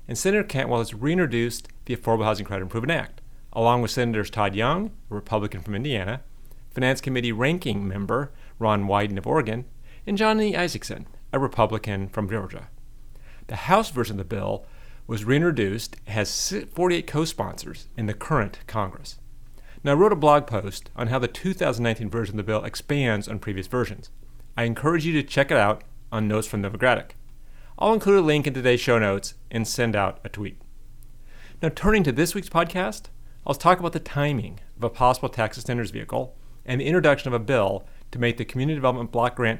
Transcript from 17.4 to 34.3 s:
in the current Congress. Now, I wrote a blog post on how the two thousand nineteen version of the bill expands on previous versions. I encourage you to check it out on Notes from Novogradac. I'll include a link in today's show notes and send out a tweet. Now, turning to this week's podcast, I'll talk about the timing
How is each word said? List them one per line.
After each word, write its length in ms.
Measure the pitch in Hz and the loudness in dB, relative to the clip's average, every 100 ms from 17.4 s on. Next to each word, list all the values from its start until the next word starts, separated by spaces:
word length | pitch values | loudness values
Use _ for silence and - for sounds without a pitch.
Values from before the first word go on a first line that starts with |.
| 98 - 82 - - - | -4 -6 -10 -12 -12 -4
in 80 | 107 | -4
the 80 | |
current 460 | 107 - 151 101 - - | -4 0 2 2 -4 -6
Congress. 520 | 110 95 82 - - - - - - - - | -4 -4 -6 -14 -14 -16 -16 -16 -16 -16 -4
Now, 80 | 143 | 2
I 40 | 143 | 6
wrote 180 | 214 | 6
a 20 | 185 | 6
blog 320 | 151 147 143 | 8 6 6
post 440 | 110 98 - - - | -4 -4 -10 -12 -4
on 120 | 120 | 0
how 120 | 127 | 2
the 80 | 120 | 0
two 260 | - 185 | -2 -4
thousand 300 | 180 160 117 | 0 0 2
nineteen 260 | 117 110 107 | 0 0 -2
version 260 | 113 101 107 | -2 -2 -4
of 20 | |
the 120 | 104 | 0
bill 140 | 107 | 0
expands 640 | 104 - - 143 127 104 101 | -2 -8 -2 2 4 2 -2
on 120 | 107 | -6
previous 280 | - 95 - | -4 -6 -2
versions. 440 | 127 98 - - - - - - - | 0 0 -4 -12 -16 -16 -16 -8 -2
I 80 | |
encourage 420 | 117 113 147 170 156 | -2 2 2 2 2
you 60 | |
to 100 | 156 | 0
check 300 | - - 139 | 2 2 4
it 60 | 143 | 6
out 260 | 104 107 - - - | 6 2 -4 -16 -6
on 200 | 113 107 | -2 2
Notes 180 | 107 107 | 0 0
from 160 | 107 | -2
Novogradac. 480 | 98 107 127 110 - - - - - - - - | -2 2 2 2 -2 -16 -16 -16 -16 -16 -16 0
I'll 160 | 208 | 2
include 260 | 226 196 202 | 4 6 6
a 60 | 156 | 8
link 220 | 151 147 | 4 2
in 60 | |
today's 260 | 131 123 123 | 2 4 4
show 180 | - 117 | 6 4
notes 360 | 104 98 - - - | 4 2 -4 -12 -6
and 160 | 117 110 | -2 -2
send 260 | - 120 | 0 2
out 280 | 104 98 - | 4 2 -2
a 60 | - | -10
tweet. 320 | 101 95 - - - - - - - - - - - | -8 -8 -8 -16 -16 -16 -16 -16 -16 -16 -16 -16 -2
Now, 60 | 160 | -2
turning 360 | - 196 220 | 4 6 6
to 100 | 151 | 6
this 200 | 120 170 | 4 2
week's 140 | 208 - | 0 0
podcast, 600 | 165 170 185 208 - - - - - - | 0 2 0 -2 -4 -12 -14 -14 -8 -4
I'll 100 | 143 | 4
talk 260 | 170 180 | 6 6
about 100 | 170 | 2
the 80 | 185 | -2
timing 640 | - 147 147 | -2 0 2